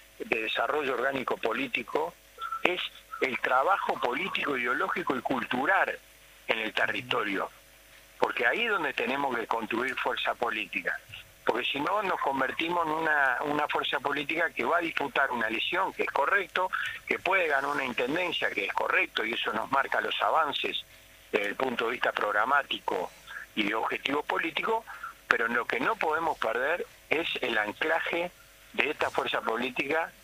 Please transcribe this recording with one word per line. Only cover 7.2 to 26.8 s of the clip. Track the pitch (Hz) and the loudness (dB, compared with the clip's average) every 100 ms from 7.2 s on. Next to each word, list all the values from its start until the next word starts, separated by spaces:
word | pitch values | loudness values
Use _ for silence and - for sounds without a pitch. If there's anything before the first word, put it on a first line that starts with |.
| 104 95 - - - - - - - - | 0 0 -2 -8 -20 -20 -20 -20 -20 0
porque | 110 - 120 | 2 4 2
ahí | 175 233 | 4 2
es | |
donde | 196 143 | 2 0
tenemos | - 120 139 139 120 | 0 0 2 2 0
que | 104 | 0
construir | 113 110 117 127 127 | -2 0 0 0 -2
fuerza | 131 113 - | -2 0 0
política, | 107 117 107 107 - - - - - - - - | 0 0 -2 -4 -4 -4 -4 -8 -16 -16 -4 0
porque | 117 117 | 0 0
si | 135 | -2
no | 156 208 | 0 0
nos | 190 160 | 0 0
convertimos | 143 135 127 127 165 175 160 | 0 2 0 0 0 2 2
en | |
una, | 156 160 151 135 123 | 0 2 4 4 2
una | 147 147 147 | 0 0 0
fuerza | 156 143 143 | 0 0 0
política | 139 143 147 160 160 | 0 0 0 0 0
que | - | 0
va | 123 165 | 2 2
a | |
disputar | 165 - 139 151 135 | 2 -2 0 2 2
una | 123 110 | 2 0
elección, | 110 - 175 180 | 0 0 0 0
que | - | -2
es | - | 0
correcto, | - 151 196 170 185 185 - - - - | 2 4 2 0 -2 -2 -2 -4 -6 -4
que | 113 | -2
puede | 175 190 160 | 2 2 4
ganar | 139 143 | 2 2
una | 143 | 0
intendencia, | 131 120 123 165 175 - 110 | -2 0 0 0 0 0 -2
que | 101 95 | 0 -2
es | |
correcto, | 104 110 170 175 - | 0 2 2 2 0
y | 110 | -2
eso | 113 123 | -2 -2
nos | 110 110 | -2 0
marca | 135 - 113 | 0 2 0
los | 107 - | 0 2
avances | 104 147 147 - 101 - - - - - - | 4 4 2 0 -4 -4 -8 -18 -20 -20 -2
desde | 107 101 | 0 0
el | - | 0
punto | 131 117 117 | -2 0 -2
de | |
vista | 120 113 | 0 0
programático | - 107 104 120 143 - - - 104 - - - - - 113 | 2 2 2 4 4 2 -4 -2 -2 -4 -8 -14 -14 -6 -2
y | |
de | 101 | 0
objetivo | 110 - 123 - 147 | 0 0 -2 0 0
político, | - 185 165 - 185 226 - - - - - | 0 0 0 -2 0 0 -2 -10 -12 -12 -6
pero | 117 113 | -2 0
lo | 120 | -2
que | 113 123 | -2 -4
no | 170 214 | -4 -4
podemos | 165 156 160 135 | -4 -2 -4 -4
perder | 113 113 139 175 | -4 -2 -2 -4